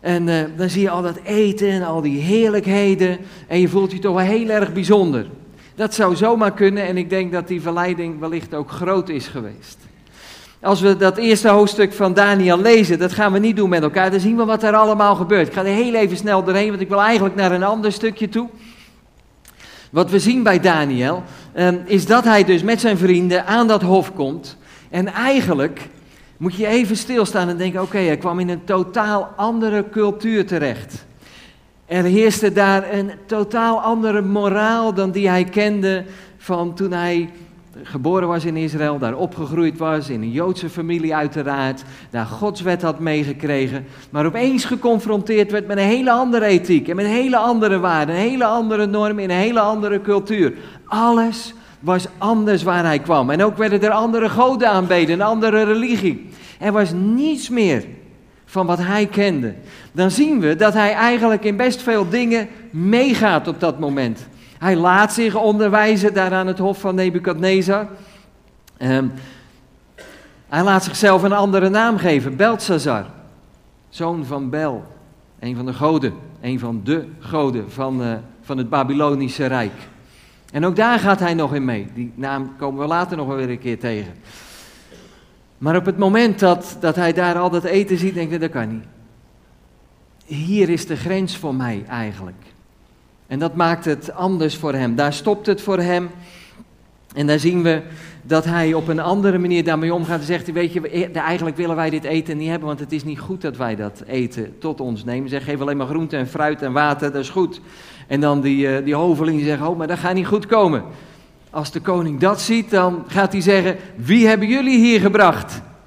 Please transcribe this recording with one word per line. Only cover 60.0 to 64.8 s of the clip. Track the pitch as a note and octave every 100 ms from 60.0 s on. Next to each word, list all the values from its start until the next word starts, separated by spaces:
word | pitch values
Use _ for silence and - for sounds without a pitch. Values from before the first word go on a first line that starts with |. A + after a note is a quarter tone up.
| F#3
zien | F#3+ D4+ D4
we | D#3+ D#3+
dat | G#3+
hij | G#3+ G#3
eigenlijk | G#3 A3+ A#3+ A3+ G#3+
in | G#3+ G3+
best | B3 B3
veel | - A3 F3+
dingen | G#3+ A#3+ A#3 G#3+ - -
meegaat | D3+ F3+ A3+ C#4 A#3+ G#3+ E3 E3+
op | D#3+
dat | E3+ C#3
moment. | D3+ C#3 B2+ A2 - - - -
Hij | F3+
laat | F3+